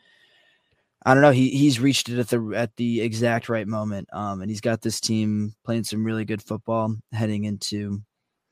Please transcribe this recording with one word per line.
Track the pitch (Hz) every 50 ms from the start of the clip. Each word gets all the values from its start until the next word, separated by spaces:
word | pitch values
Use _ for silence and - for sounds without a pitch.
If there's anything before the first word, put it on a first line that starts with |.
| _ _ _ _ _ _ _ _ _ _ _ _ _ _ _ _ _ _ _ _ -
I | - 131
don't | 135 143
know, | 147
he, | 131 127 131 -
he's | - 139 143 147 131 113
reached | 127 139 127 - - 117
it | 120 123
at | 120
the, | - 123 120 113 107 98
at | 107 117 110 -
the | - 120 120 117 113
exact | 110 117 110 110 120 120 117 117 -
right | - 117 110 101
moment, | 104 110 107 107 107 104 98 - -
um, | - 90 104 101 98 95
and | 92 104
he's | 107 104
got | - 120 113 110
this | - 113 110 -
team | - - 110 110 107 107 107 104 104 104 - _ _
playing | - 117 113 104
some | - 104 110 110
really | 110 110 110 110
good | 104 110 101 -
football | - 110 107 - - 113 113 110 110 110 110 - _ -
heading | 110 113 107 107 101 104
into, | 107 104 98 - - 104 104 104 101 101 104 104 _ _ _ _ _ _ _ _ _